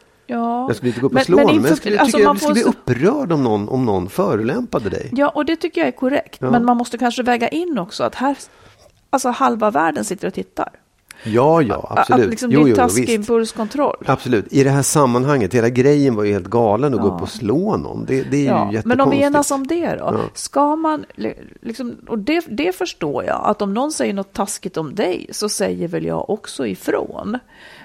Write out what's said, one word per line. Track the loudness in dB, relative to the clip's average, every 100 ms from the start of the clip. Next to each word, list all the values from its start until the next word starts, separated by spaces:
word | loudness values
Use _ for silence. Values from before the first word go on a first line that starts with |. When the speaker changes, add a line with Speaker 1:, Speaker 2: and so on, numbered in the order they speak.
| _ _ -8
Speaker 1:
Ja. | -4 -4 -4 -4
Speaker 2:
Jag | -4
skulle | -4
inte | 0
gå | 0
upp |
och | 2
Speaker 1:
Men, | 4
Speaker 2:
slå | 4
Speaker 1:
men | 6
Speaker 2:
honom, | 4
men |
jag | 4
Speaker 1:
inför, | 0
Speaker 2:
skulle, | 0 2
Speaker 1:
alltså, | 2 4
Speaker 2:
tycker |
jag | 4
Speaker 1:
man | 4
Speaker 2:
skulle | 2
Speaker 1:
får |
Speaker 2:
bli | 2
Speaker 1:
så | 2
Speaker 2:
upprörd | -2 -2 2 2 2 0
om | 0
någon, | 2 0 0
om | -2 0
någon | 0 -2
förolämpade | -2 0 0 0 -2 -4 -4 -4
dig. | -6 -6
Speaker 1:
Ja, | 0 0
och | 0 -2
det | -2
tycker | -4 -2
jag | -2
är |
korrekt. | -2 -2 -2 -4 -6
Speaker 2:
Ja. | 0
Speaker 1:
Men | 2 4
man | 0
måste | 0 -2
kanske | -2 0
väga | 0 0 0
in | -2 -4 -4
också | -6 -4
att | -4 -2
här, | -4 -4 -10 _ -20 _ _ _ _
alltså, | -2 -2
halva | 0 0 2 0
världen | 2 0 -2 -6
sitter | -6 -6
och |
tittar. | -8 -10 -8 -8 -10 _ _ _ -12
Speaker 2:
Ja, | -2 2 4 4
ja, | 2 -2 -2
Speaker 1:
Att, | -2
Speaker 2:
absolut. | 2 4 2
Speaker 1:
att |
liksom, | 0 2
Speaker 2:
Jo, | 4
Speaker 1:
det | 6
är |
Speaker 2:
jo, | 6
Speaker 1:
taskig | 4 2
Speaker 2:
visst. | 0
Speaker 1:
impulskontroll. | 0 2 0 0 -4 -6 -2 -2 -2 -2
Speaker 2:
Absolut. | -2 2 0 2
I | 2
det | 4
här | 4
sammanhanget, | 2 4 4 4 2 2 2
hela | 2 2
grejen | 4 4 6 4 2
var |
ju | 2
helt | 0 0
galen | 2 4 2 2
att | 2
gå | 0
Speaker 1:
Ja. | 0
Speaker 2:
upp |
och | -8
slå | -6 -2 0 0 -2
någon. | -4 -8 -2
Det, | -2
det | 0 0
är |
ju | 2
Speaker 1:
Ja, |
Speaker 2:
jättekonstigt. | 0 0 -2 0
Speaker 1:
men | 2
om | 2
vi | 2
enas | 2 2 0
om | -2 -2
det | -2 -2 -4
då. | -4
Speaker 2:
Ja. | -2 -4
Speaker 1:
Ska | -8 -6 0 0 0
man, | -2 -4 -8 -10
li-, | -10 -10 -18 -16
liksom, | -14 -10 -10 -10 -8
och | -6
det, | -2 -2 -2
det | -4 -4 -2
förstår | -6 -4 -4 -2 -2
jag, | -2
att | 0 -2
om | -2
någon | -2 -4
säger | -2 -4
något | -4 -6
taskigt | -6 -6 -6 -8 -6
om | -6 -4
dig | -4 -4 -8
så | -6 -6
säger | -2 -4 -2 -4
väl | -4 -4
jag | -4 -4
också | -6 -8 -8 -6
ifrån. | -6 -4 -4 -4 -8 -8 -8 -10 -20 -20 -20